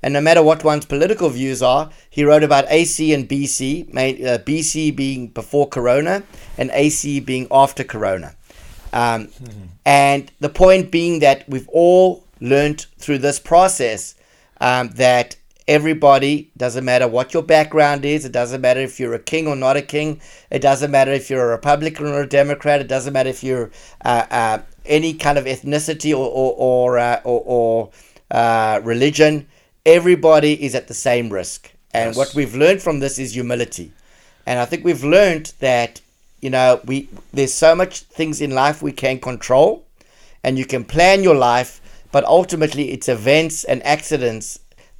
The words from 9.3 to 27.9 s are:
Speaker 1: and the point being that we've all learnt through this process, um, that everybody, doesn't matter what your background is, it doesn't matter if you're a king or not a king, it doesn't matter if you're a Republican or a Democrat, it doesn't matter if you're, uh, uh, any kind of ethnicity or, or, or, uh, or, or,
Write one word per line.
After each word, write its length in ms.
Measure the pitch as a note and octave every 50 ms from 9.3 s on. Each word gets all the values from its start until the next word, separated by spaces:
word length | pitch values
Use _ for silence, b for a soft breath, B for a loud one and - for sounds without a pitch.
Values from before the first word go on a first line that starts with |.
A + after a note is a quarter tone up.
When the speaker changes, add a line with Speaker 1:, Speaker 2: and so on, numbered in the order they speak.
| - - C3 A#2 G#2+ G#2 G2 F2 F2 - -
Speaker 1:
and 480 | C#3 C#3+ C#3+ C#3 C#3 C#3 C#3 C#3 - _ -
the 80 | D3 D3
point 420 | D3+ - F3+ F#3 F#3+ F#3 F#3 F#3
being 300 | - E3 E3+ E3+ E3+ D#3+
that 260 | D3 C#3 C3+ C3+ - -
we've 200 | C3+ C3 - -
all 560 | - E3 E3+ F3 F3+ F#3 F#3 F#3 F3+ - _ _ _ -
learnt 460 | A#2+ A#2+ C3+ C#3 C#3+ D3 D3 D3+ - - _ -
through 200 | - - D3 C3+
this 200 | B2 C#3+ C#3+ -
process, 760 | - - E3+ E3+ F#3 F#3+ F#3 - G#2+ G2 A2 - - - - b b b b b b b b b
um, 280 | - B2 B2 B2+ B2 A#2 -
that 420 | A#2 B2+ B2+ B2 B2 A#2+ - - - _ _ _ _ _ -
everybody, 840 | D3 D3+ D3 D#3+ D#3+ D#3 D3+ C#3+ C#3 C3+ C3+ C#3 D3+ D3 D3 _ _
doesn't 280 | - B2 B2 A#2 B2+ C3
matter 220 | B2+ B2 B2 B2+
what 280 | A#2+ A2+ A#2+ C3 - -
your 80 | E3+ D3
background 600 | E3 D#3+ D#3 D#3 D#3 - D#3 D3+ C#3+ C#3+ C#3+ C3+
is, 200 | C#3+ D3 D3+ D3+
it 80 | C3 A2+
doesn't 300 | B2 B2 A#2+ B2+ C3 B2+
matter 180 | B2+ B2+ B2+
if 180 | C3+ C3 - -
you're 160 | C3 A#2+ A#2
a 40 | A2+
king 280 | - - - D#3+ D#3+
or 80 | D3+ C#3+
not 220 | C3+ C3 C3 C3+
a 60 | D3 C#3+
king, 380 | - - D3 D3+ D#3 D3+ D3+ b b b b b b
it 100 | - C#3
doesn't 300 | C3 C#3 C3+ B2 C#3+ C#3+
matter 220 | C#3 C3+ C3+ C3+ C#3
if 160 | C3+ C3 -
you're 160 | C3+ C3 B2
a 60 | A#2+
Republican 560 | A#2 A2+ - C#3+ D3 D3 D3+ D#3+ D#3 - D3
or 160 | D3 C#3+ C#3+ C#3+
a 60 | C3
Democrat, 520 | - C#3 C#3+ C#3+ D3 C#3+ - D3 D3 C#3+
it 80 | C3+ A#2
doesn't 240 | C3 C3+ B2 C#3 C#3
matter 180 | C3+ C3 C3
if 140 | B2+ - -
you're, 260 | C3 C3 B2 A#2+ G#2+ b b b b b b -
uh, 200 | - B2 A#2 A2+ -
uh, 280 | A#2+ A#2+ A2+ A2 A2 G#2+ - - - _ -
any 260 | - D3 D#3 D#3+ E3 D#3
kind 240 | D#3 - D3 C#3+ D3
of 60 | C3
ethnicity 680 | C3 C3 - - C#3+ C#3+ D3+ D3+ D#3 D#3+ D3+ - D3+ D3
or, 140 | C3 C3+
or, 280 | A#2+ - C3 C3 C3 B2
or, 420 | - C3 B2+ B2+ B2 B2 B2 B2 A#2+
uh, 220 | A#2+ A#2+ A#2+ A2+ -
or, 200 | B2 A#2+ A#2+ -
or, 460 | - B2 A#2+ A#2 A2+ A2+ A2+ A2 F#2+